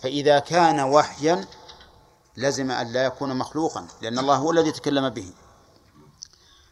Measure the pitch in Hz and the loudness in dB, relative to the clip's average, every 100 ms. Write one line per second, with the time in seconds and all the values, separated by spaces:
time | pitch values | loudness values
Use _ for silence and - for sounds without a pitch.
0 | 131 143 143 143 - 170 165 151 131 147 | -6 0 4 4 4 2 4 2 4 4
1 | 143 - 151 185 190 - - - - - | 4 0 0 0 -4 -18 -20 -20 -20 -20
2 | _ _ _ - 135 131 131 120 120 123 | _ _ _ -4 -4 -2 -4 -4 -2 -2
3 | 131 - 139 127 123 151 160 101 85 - | -2 -2 -6 -6 -6 -4 -4 -6 -12 -10
4 | 110 123 135 135 151 165 156 147 147 139 | -6 -2 2 2 2 2 0 -2 -2 -2
5 | 135 113 90 - - _ _ _ _ _ | -2 -6 -14 -18 -20 _ _ _ _ _
6 | - - - _ _ _ _ | -20 -20 -20 _ _ _ _